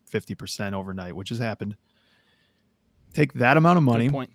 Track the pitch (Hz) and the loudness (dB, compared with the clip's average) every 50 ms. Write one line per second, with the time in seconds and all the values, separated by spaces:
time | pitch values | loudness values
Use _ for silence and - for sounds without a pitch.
0 | _ _ - 110 - - 98 - - 92 - - 107 101 98 98 95 95 95 95 | _ _ -8 -8 -8 -8 -10 -12 -12 -12 -10 -8 -8 -8 -8 -8 -8 -10 -10 -12
1 | 92 90 85 82 95 - 120 113 123 113 104 - 104 104 104 - _ _ _ _ | -12 -12 -12 -12 -10 -10 -8 -6 -6 -6 -6 -6 -8 -10 -12 -12 _ _ _ _
2 | _ _ _ _ _ _ _ _ _ _ _ _ _ _ _ _ _ _ _ _ | _ _ _ _ _ _ _ _ _ _ _ _ _ _ _ _ _ _ _ _
3 | _ _ - - 151 139 - 123 123 120 139 160 160 170 180 180 156 131 117 117 | _ _ -2 0 0 0 0 2 4 4 6 6 6 6 6 4 4 4 4 2
4 | 117 127 139 135 - - _ | 2 0 0 -2 -6 -10 _